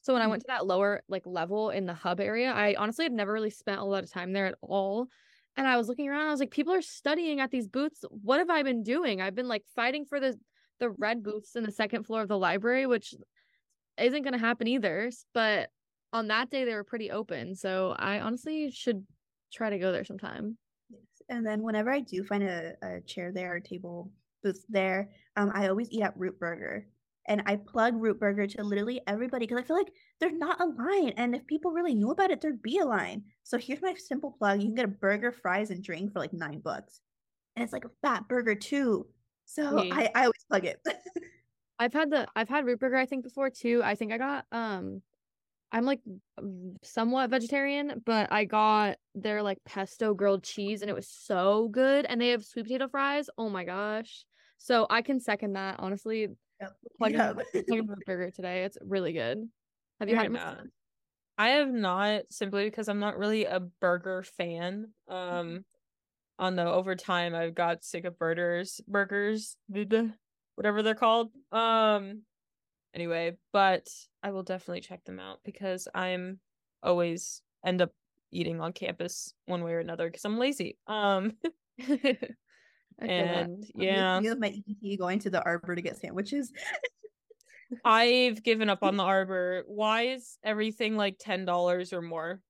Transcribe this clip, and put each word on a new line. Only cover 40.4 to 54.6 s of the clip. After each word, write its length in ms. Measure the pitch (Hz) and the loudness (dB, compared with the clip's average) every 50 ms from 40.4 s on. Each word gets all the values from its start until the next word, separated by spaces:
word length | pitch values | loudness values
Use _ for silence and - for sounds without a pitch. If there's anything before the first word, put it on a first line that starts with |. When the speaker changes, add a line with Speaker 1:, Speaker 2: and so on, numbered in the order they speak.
| - _ | -2 _
Speaker 2:
plug 160 | 214 196 180 | 0 2 2
it. 140 | 165 - - _ | 0 -6 -4 _
<laughs> 360 | - - - - 359 - 349 339 - _ _ _ _ _ _ _ _ _ - | -4 -4 -4 -10 -12 -12 -12 -12 -12 _ _ _ _ _ _ _ _ _ -2
Speaker 1:
I've 140 | 233 254 | -2 2
had 180 | - 294 320 285 | 2 2 2 4
the, 160 | 302 277 220 - - | 2 0 0 0 -2
I've 140 | - 226 214 | -2 -2 0
had 160 | 262 302 285 | 0 0 2
Root 160 | 240 247 220 | 2 0 2
Burger, 160 | 254 262 247 | 0 2 2
I 100 | 262 262 | 2 2
think, 180 | 262 285 262 240 | 0 -2 -6 -8
before 260 | 254 - 269 277 269 | -8 -4 -2 -2 -2
too. 320 | 254 - - 240 233 240 - | -2 -2 0 2 2 4 4
I 100 | - 208 | 2 0
think 180 | 208 226 208 | 0 -2 -4
I 60 | 220 226 | -2 -4
got, 280 | 254 277 285 277 - _ | -2 -2 -4 -6 -6 _
um, 520 | - 233 226 220 202 185 185 190 196 190 _ _ _ _ _ _ _ _ _ _ _ _ _ _ | -6 -4 -4 -4 -4 -4 -6 -8 -10 -12 _ _ _ _ _ _ _ _ _ _ _ _ _ _
I'm, 120 | - 226 240 | -2 0 2
like, 140 | 262 277 - _ 226 185 196 _ _ _ - | 2 0 -2 _ -14 -16 -16 _ _ _ -10
v-, 360 | - 202 190 180 180 185 180 196 | -10 -10 -10 -10 -12 -12 -14 -14
somewhat 480 | - - - 226 226 233 247 262 262 240 | -18 -8 -4 0 0 2 2 2 2 2
vegetarian, 720 | 247 262 226 233 277 277 277 277 285 285 285 294 - 220 226 | 2 0 0 0 0 0 2 2 0 0 -2 -4 -6 -4 -2
but 280 | 233 226 214 208 - | 2 2 2 2 4
I 120 | - - 214 | 2 2 2
got 520 | 185 - 214 214 214 214 214 214 202 - - _ _ _ | 2 4 4 6 6 6 6 4 2 0 -4 _ _ _
their, 280 | 196 185 220 208 214 | -6 -4 -2 0 0
like, 220 | 208 202 190 - _ | 0 -2 -2 -4 _
pesto 500 | - - 196 196 190 - - 233 220 208 | -10 -6 -6 -6 -6 -4 -2 0 0 2
grilled 300 | 185 202 202 196 190 - | 4 6 4 4 4 2
cheese 380 | - - - 202 202 214 208 | -6 -6 -4 -4 -2 -2 -4
and 80 | 196 208 | -4 -6
it 40 | 190 | -6
was 140 | 202 196 - | -6 -8 -10
so 600 | - - - - 208 180 180 196 208 220 226 233 | -16 -20 -4 0 2 4 6 6 6 6 4 2
good. 380 | 208 247 262 269 277 285 285 | 4 4 6 6 6 6 4
And 140 | - 240 233 | 2 0 2
they 100 | 240 240 | 2 2
have 140 | 240 226 214 | 2 2 -2
sweet 200 | - - 240 226 | -6 -8 -8 -4
potato 240 | 220 254 262 269 254 | -2 -2 -2 -2 -2
fries. 420 | 262 277 277 277 285 294 294 - - - | 0 0 0 2 0 0 -2 -4 -6 -6
Oh 120 | 226 220 | -4 -2
my 140 | 202 185 175 | -2 -4 -4
gosh. 640 | 170 180 190 208 214 214 220 226 226 - - - _ _ _ _ _ _ | -4 -4 -4 -2 -2 -2 -4 -6 -8 -16 -20 -20 _ _ _ _ _ _
So 280 | _ | _